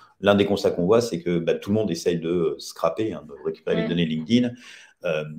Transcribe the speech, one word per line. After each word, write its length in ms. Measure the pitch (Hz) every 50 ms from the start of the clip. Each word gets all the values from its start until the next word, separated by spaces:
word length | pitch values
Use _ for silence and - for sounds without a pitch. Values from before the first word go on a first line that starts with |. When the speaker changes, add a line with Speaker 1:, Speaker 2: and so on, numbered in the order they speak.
| - _ _ _
Speaker 1:
l'un 160 | 95 101 104
des 80 | 98 101
constats 260 | 98 101 - - 92
qu'on 160 | 80 87 87
voit, 140 | 92 113 120
c'est 200 | 117 - 87 85
que, 180 | - 87 87 85
bah, 160 | 80 80 -
tout 160 | - - 101
le 40 | 104
monde 160 | 110 107 90
essaye 280 | 87 85 - 90 87 82
de, 100 | 80 82
euh, 240 | 90 90 82 76 69 -
scraper, 560 | - - - - - 85 - - 110 107 80
hein, 100 | 71 - -
de 60 | 71 - 78
récupérer 320 | 82 - - _ - -
les 60 | -
Speaker 2:
Ouais. 60 | - -
Speaker 1:
données 180 | 87 87 85
LinkedIn, 460 | 78 78 80 78 - 117 123 123 120 120 - - - - - - _ _ _ -
euh, 200 | 87 78 78 78 78 76